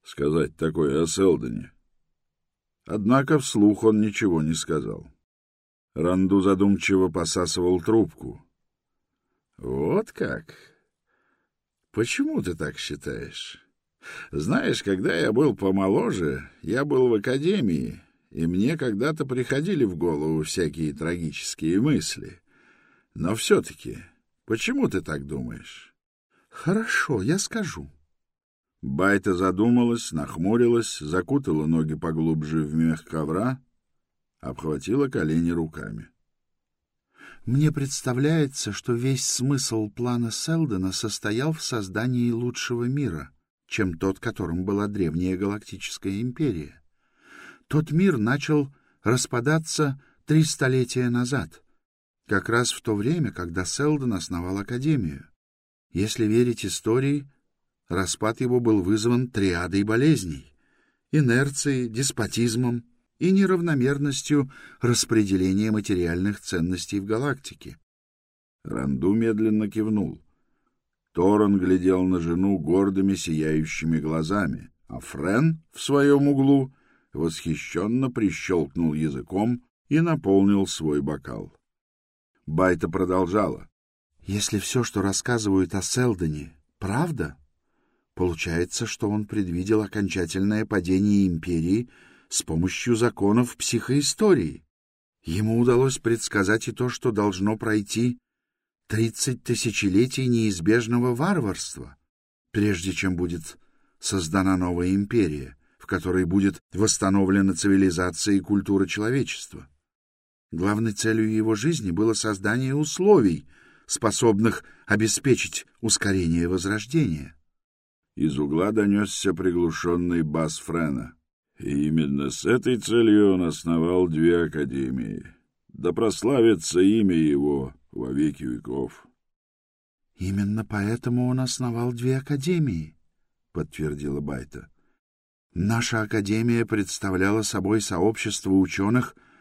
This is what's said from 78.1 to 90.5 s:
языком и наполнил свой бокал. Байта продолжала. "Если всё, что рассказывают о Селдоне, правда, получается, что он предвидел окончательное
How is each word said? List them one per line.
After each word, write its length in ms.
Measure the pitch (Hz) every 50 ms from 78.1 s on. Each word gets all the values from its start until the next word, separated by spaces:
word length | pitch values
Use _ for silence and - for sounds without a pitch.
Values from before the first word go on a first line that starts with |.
| 120 - 107 95 80 - - - 92 85 73 69 - 85 85 80 76
языком 680 | 76 80 76 67 64 57 - 90 95 110 120 123 120 - _ _ _ _ _
и 100 | 143 160
наполнил 680 | 165 170 160 151 - 95 98 98 98 101 101 98 95
свой 360 | - - - 80 76 73 73
бокал. 540 | 69 73 76 67 69 69 60 50 50 50 - _ _ _ _ _ _ _ _ _ _ _ _ _ _ _ _ _ _
Байта 440 | 73 78 85 92 92 87 80 - 82
продолжала. 800 | 85 92 92 90 92 92 92 85 95 107 101 85 - - - - _ _ _ _ _ _ _ _ _ _
"Если 380 | - - 98 104 101 - 110 101
всё, 240 | - - - 127 117
что 180 | - - 101
рассказывают 720 | 95 98 95 - - 123 123 113 104 101 95 95 92 82 101
о 60 | 98
Селдоне, 720 | 90 - - 123 127 120 104 87 87 78 76 73 71 - - _ _ _ _
правда, 600 | _ 95 98 104 131 175 170 147 104 82 69 - - _ _ _ _ _ _ _ _ _ _ _ _ _ _ _
получается, 680 | - 90 90 85 80 - 87 82 85 90 - - - 117
что 240 | 107 - - 113 101
он 160 | 104 107 104
предвидел 560 | - 107 107 95 87 85 87 92 101 110 107
окончательное 840 | 104 95 - 107 101 90 87 95 87 82 - 95 98 104